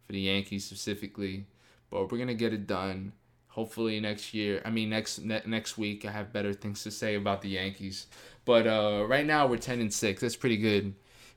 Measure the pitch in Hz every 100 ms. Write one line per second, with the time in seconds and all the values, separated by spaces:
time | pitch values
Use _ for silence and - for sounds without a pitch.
0 | - 98 98 98 98 101 - 98 - 101
1 | 98 - 98 95 98 _ _ _ _ 95
2 | 95 120 127 113 117 110 98 95 95 95
3 | 98 - _ _ _ - 113 - 113 107
4 | 107 104 - 110 104 95 113 113 110 110
5 | 107 - 107 110 - 110 - - 104 104
6 | 104 107 101 104 104 101 107 101 107 101
7 | 113 104 101 98 98 95 95 98 98 95
8 | - - - - - 117 113 110 104 104
9 | 107 135 147 151 135 117 127 123 110 -
10 | 110 95 120 - 127 110 110 101 101 98
11 | _ - -